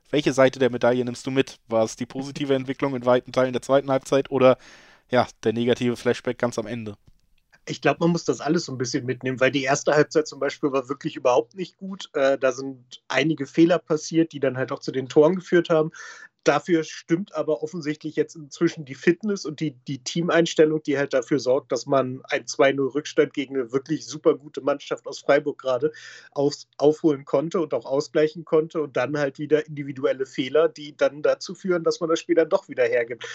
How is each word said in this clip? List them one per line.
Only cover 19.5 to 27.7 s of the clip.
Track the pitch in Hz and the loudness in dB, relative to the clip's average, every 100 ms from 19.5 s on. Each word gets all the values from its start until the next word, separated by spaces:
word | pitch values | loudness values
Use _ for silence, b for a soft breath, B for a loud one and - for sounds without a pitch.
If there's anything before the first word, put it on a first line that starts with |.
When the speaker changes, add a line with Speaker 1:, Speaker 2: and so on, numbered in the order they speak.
| 151 | -6
Speaker 2:
die, | 151 | -6
die | 123 - 131 | -8 -10 -8
Teameinstellung, | - 170 170 165 170 - 156 156 | -6 -4 2 2 2 4 4 2
die | 147 135 | -2 -2
halt | 139 131 | 0 -2
dafür | - 143 | 0 0
sorgt, | 123 135 131 | 2 0 0
dass | 127 143 | -6 0
man | 139 127 131 - | 0 0 -6 -6
ein | 113 - | -6 -4
zwei | - 139 | 2 2
null | 139 135 | 2 -2
Rückstand | 147 - - 143 | -4 -4 0 0
gegen | 147 131 135 | 0 -6 -4
eine | 117 | -4
wirklich | 131 151 151 - | -4 -4 -6 -8
super | 151 165 147 | -2 0 0
gute | 147 - | -2 -6
Mannschaft | 135 143 - 147 - | -4 -4 -6 -10 -10
aus | 135 | -6
Freiburg | - 143 147 - | 2 2 2 -4
gerade | 131 123 151 B B B B | -2 0 -2 B B B B
auf-, | 147 143 - - - | -2 -2 -2 -14 2
aufholen | 147 156 160 139 139 | 2 4 2 0 0
konnte | 139 160 175 | -2 0 -2
und | 160 | -2